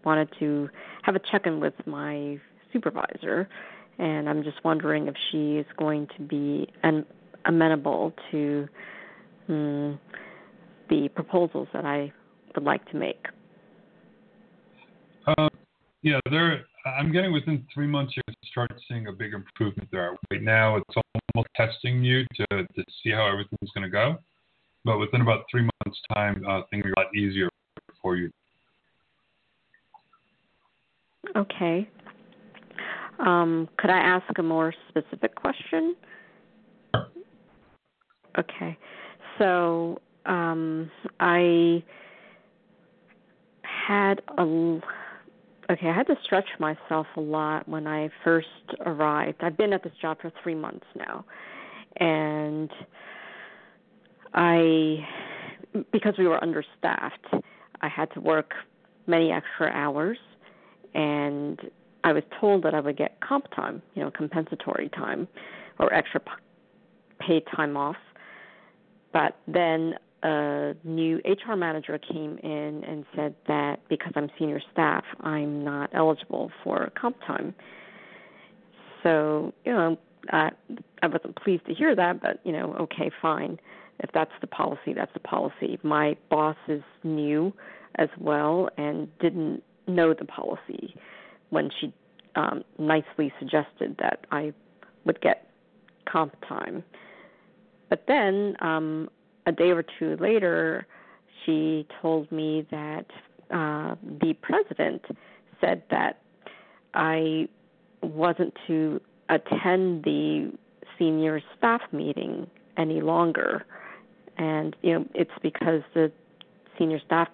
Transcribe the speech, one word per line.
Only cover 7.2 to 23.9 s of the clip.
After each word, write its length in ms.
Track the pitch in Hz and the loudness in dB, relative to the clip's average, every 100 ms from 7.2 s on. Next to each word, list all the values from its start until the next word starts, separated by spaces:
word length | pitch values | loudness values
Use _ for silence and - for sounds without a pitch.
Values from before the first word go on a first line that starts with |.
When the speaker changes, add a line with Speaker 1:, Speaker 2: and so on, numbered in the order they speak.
| - - - | -20 -4 2
Speaker 1:
amenable 680 | 165 160 156 147 85 160 - - | 6 6 4 2 0 0 -4 -6
to, 360 | 151 147 147 147 - - - - - - - - | -2 0 -2 -4 -12 -18 -18 -20 -20 -20 -14 -4
mm, 520 | 156 147 143 147 147 - - - - - - - - - | -2 0 -2 -4 -6 -12 -18 -18 -20 -20 -20 -20 -20 2
the 180 | 156 143 | 2 2
proposals 580 | - 156 180 170 143 139 | -2 0 2 2 0 -6
that 120 | - 147 | -4 -2
I 260 | 143 143 - _ _ _ - | -2 -4 -10 _ _ _ -2
would 80 | |
like 200 | 143 143 - | 0 0 -2
to 80 | - | -6
make. 300 | - - - - _ - _ - _ _ - _ _ _ _ _ _ _ - _ _ _ - 156 | -4 -6 -14 -16 _ -20 _ -20 _ _ -20 _ _ _ _ _ _ _ -20 _ _ _ 0 4
Speaker 2:
Um, 120 | 156 - _ _ _ _ | 2 0 _ _ _ _
yeah, 180 | 156 139 127 | 2 2 2
there. 360 | 156 170 143 - - 117 | 4 4 2 -6 -10 -6
I'm 260 | 127 151 | 0 2
getting 220 | 170 190 | 4 4
within 320 | 151 143 147 - | 2 2 -2 -2
three 140 | 143 147 | -2 0
months 260 | 147 131 - | 2 0 -4
you're 80 | - | -8
gonna 240 | 113 - | -12 -8
start 200 | - 120 - - | -4 -4 -4 -8
seeing 200 | 120 107 | -6 -6
a 40 | |
big 220 | 92 110 | -8 -8
improvement 560 | 104 98 - 107 98 98 | -8 -12 -4 -2 -2 -6
there. 240 | 95 87 92 - | -4 -4 -6 -6
Right 120 | 101 | -4
now, 320 | 113 110 110 107 | 4 4 6 2
it's 200 | - - - - - | 0 -2 -2 -6 -2
almost 160 | - - - | -2 0 0
testing 480 | 113 - 123 123 | 0 0 -2 2
you 220 | 123 127 123 - | 4 4 0 -4
to, 100 | 101 | -2
to 360 | 101 90 - - - | -2 -4 -6 -10 -6
see 80 | 110 | -2
how 160 | 107 107 | 0 0
everything's 460 | 98 98 - 98 | 0 -4 -8 -8
gonna 160 | 101 | -6
go. 300 | 95 | -2